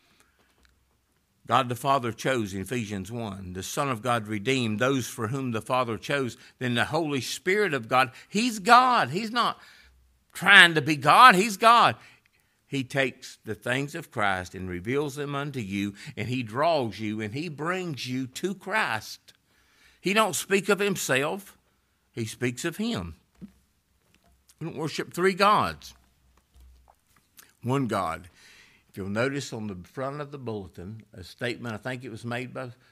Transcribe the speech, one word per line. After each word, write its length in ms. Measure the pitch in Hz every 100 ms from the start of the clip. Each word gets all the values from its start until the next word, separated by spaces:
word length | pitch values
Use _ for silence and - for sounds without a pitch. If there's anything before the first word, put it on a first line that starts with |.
| _ _ _ _ _ _ _ _ _ _ _ _ _ _ -
God 220 | 120 123
the 80 | 120
Father 360 | 143 139 120
chose 400 | 104 143 131 101
in 100 | 95
Ephesians 480 | 95 127 101 101 95
one. 420 | 120 110 98 92
The 100 | 90
Son 260 | 90 - 143
of 140 | 117
God 240 | 127 120 107
redeemed 520 | 110 107 135 113 107
those 280 | 127 139 117
for 220 | - 110
whom 240 | 139 131
the 100 | 110
Father 340 | - 127 120 104
chose. 400 | - 143 127 - - -
Then 160 | 127
the 120 | 123 110
Holy 340 | 156 156 143
Spirit 520 | - - 185 202 202
of 160 | 139 110
God, 220 | 127 127 - -
he's 300 | 202 247 214
God. 520 | 185 240 254 233 139
He's 200 | 165 226
not 280 | 240 196 - - - - _ _ _ _
trying 400 | - 180 196 175
to 80 | 160
be 140 | 143 147
God. 380 | 151 180 254
He's 220 | 180 226 190
God. 400 | 226 233 165 107 - - _ _ _ _ -
He 180 | 139
takes 540 | 127 139 135 - - - 110
the 80 |
things 400 | 101 123 127 143
of 160 | 160 -
Christ 440 | 120 101 92 90
and 140 | 95 92
reveals 460 | 90 95 139 151
them 200 | 139 143
unto 260 | 139 147 131
you, 340 | 98 101 101 101 - 120
and 100 | 101
he 140 | 127
draws 580 | 113 117 160 156 117 95
you, 200 | 107 107
and 120 | 107
he 160 | 120 175
brings 580 | 139 156 185 180 123 117
you 200 | 127 127
to 280 | - 180
Christ. 800 | 196 190 214 175 110 - - _ _ _ _ _ _ _ _
He 120 | 180
don't 240 | 208 214 143
speak 320 | - 196 196
of 100 | 190
himself. 800 | 202 190 - 131 147 196 - - _ _ _ _ _
He 140 | - 113
speaks 400 | - 120 123 170
of 100 | 165
him. 380 | 226 131 87 80 _ - - _ _ _ _ _ _ _ _ _ _ -
We 60 | 156
don't 100 | -
worship 380 | 156 - -
three 180 | - 185
gods. 640 | 185 202 202 92 78 - - _ _ _ _ _ - - - _ _ _ _ _ - - _
One 240 | 117 139 123
God. 420 | 104 87 80 87 _ - - - _ _
If 80 | -
you'll 100 | 95
notice 440 | 104 135 139 -
on 120 | 120 107
the 100 | 92 85
front 320 | - 131 147
of 100 | 143
the 80 | 143
bulletin, 640 | 120 107 92 - 87 110 -
a 100 | -
statement, 500 | - - 120 117 117
I 40 | 104
think 260 | 127 127
it 60 | 123
was 140 | 107
made 280 | 120 120 127
by 180 | 127 127 120 _